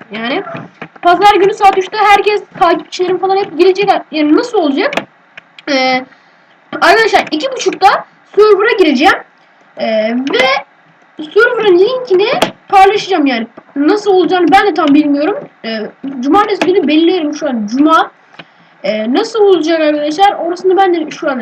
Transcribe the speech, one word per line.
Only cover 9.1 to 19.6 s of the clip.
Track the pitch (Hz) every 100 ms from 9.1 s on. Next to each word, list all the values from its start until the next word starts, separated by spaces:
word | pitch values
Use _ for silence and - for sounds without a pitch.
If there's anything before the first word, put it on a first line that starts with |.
| 480 - _ _ _ _ -
E, | 233 220 220
ve | 240 277 415 523 554 - _ _ _ _ -
server'ın | 311 392 508 466 427 349
linkini | 415 508 508 370 440 640 - - -
paylaşacağım | - 392 415 - 359 277
yani. | 233 226 - - 277
Nasıl | 294 415 403
olacağını | 370 311 359 330
ben | 381 403
de |
tam | 339 302
bilmiyorum. | 285 302 285 320 539 - _
E, | 226 220 208 - 277 269
cumartesi | 269 370 427 381 302
günü | 381 294
belirlerim | 311 339 370 294
şu | 302 302
an. | 240 208
Cuma. | 254 302 320 - - _ - - _ _ _
E, | - 214 220
nasıl | 294 453 466
olacak | 403 359